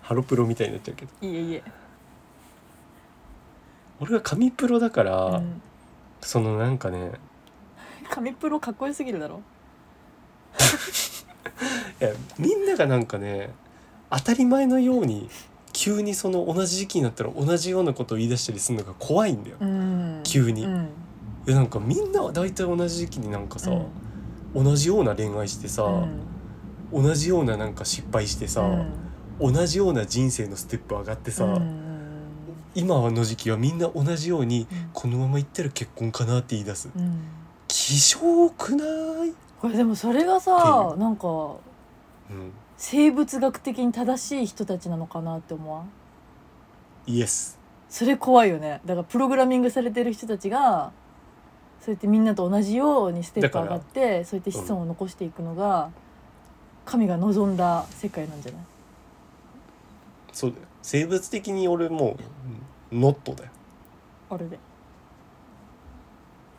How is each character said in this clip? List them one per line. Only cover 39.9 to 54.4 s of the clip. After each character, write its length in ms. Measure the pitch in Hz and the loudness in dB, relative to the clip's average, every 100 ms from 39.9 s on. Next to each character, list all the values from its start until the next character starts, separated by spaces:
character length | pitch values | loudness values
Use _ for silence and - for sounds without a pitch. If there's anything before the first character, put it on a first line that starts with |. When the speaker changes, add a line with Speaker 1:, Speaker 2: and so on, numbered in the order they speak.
| 214 | 2
Speaker 2:
そ 160 | 226 | 2
れ 140 | 247 349 | 2 4
が 140 | 370 | 4
さ、 160 | 381 359 | 6 6
Speaker 1:
っ 340 | 330 269 185 | 8 8 4
て 40 | 156 | 2
い 20 | |
う。 20 | |
Speaker 2:
な 100 | 226 | 0
ん 60 | 214 | 0
か、 120 | 180 | -2
Speaker 1:
う 1080 | 160 151 151 - - - - - - - | -2 -4 -10 -18 -20 -20 -20 -20 -20 -14
ん。 180 | 98 92 101 - - | -12 -12 -16 -20 -14
Speaker 2:
生 340 | - 277 302 | 0 6 6
物 280 | 262 294 269 | 6 0 2
学 180 | 262 - | 0 0
的 280 | 277 240 240 | -6 0 0
に 60 | |
正 340 | 233 247 254 - | 0 0 -2 -2
し 180 | 277 | -4
い 20 | 214 | -4
人 200 | - 202 | -4 -4
た 120 | 180 | -4
ち 120 | 180 | -4
な 80 | 170 | -6
の 80 | 165 | -6
か 160 | 165 | -6
な 160 | 165 165 | -6 -8
っ 40 | |
て 120 | 165 | -8
思 200 | 156 156 | -12 -10
わ 80 | 156 | -10
ん？ 80 | 185 - - - - - - - - - - - - | -12 -18 -20 -20 -20 -20 -20 -20 -20 -20 -20 -16 -4
Speaker 1:
イ 140 | 120 | -2
エ 60 | 113 | 0
ス。 320 | - - - - - - | -4 -6 -14 -20 -20 -16
Speaker 2:
そ 160 | - 233 | -2 0
れ 120 | 269 | 2
怖 280 | - 254 214 | 8 8 8
い 40 | |
よ 80 | 160 | 2
ね。 240 | 151 147 175 | -4 -8 -4
だ 100 | 175 | -4
か 60 | |
ら 20 | |
プ 140 | 170 240 | -2 0
ロ 100 | 262 | 2
グ 80 | 262 | 4
ラ 100 | 254 | 4
ミ 120 | 254 | 4
ン 40 | |
グ 80 | 247 | 2
さ 120 | 262 | 0
れ 100 | 240 | -2
て 120 | 220 | -2
る 100 | 240 | -2
人 140 | 214 226 | -4 -6
た 100 | 208 | -4
ち 120 | 196 | -2
が、 420 | 240 262 175 139 - - - - - - - - - | 2 4 2 -2 -10 -20 -20 -20 -20 -20 -20 -20 -12
そ 100 | - | -6
う 40 | 202 | -2
や 20 | |
っ 20 | |
て 80 | 202 | 4
み 120 | 214 | 6
ん 40 | |
な 120 | 220 202 | 6 4
と 120 | 180 | 2
同 120 | 202 | 2
じ 140 | 202 233 | 2 2
よ 320 | 294 277 190 | 4 4 2
う 40 | |
に 120 | 175 | -2
ス 80 | 170 | -4
テ 100 | 220 | 0
ッ 80 | 185 | 2
プ 80 | 175 | 2
上 100 | 165 | -2
が 80 | 175 | -4
っ 20 | |
て、 220 | - 269 | -6 0
Speaker 1:
だ 60 | 254 | 2
か 100 | 180 | 2
ら、 60 | 175 | -2
Speaker 2:
そ 100 | |
う 40 | |
や 20 | 190 | -6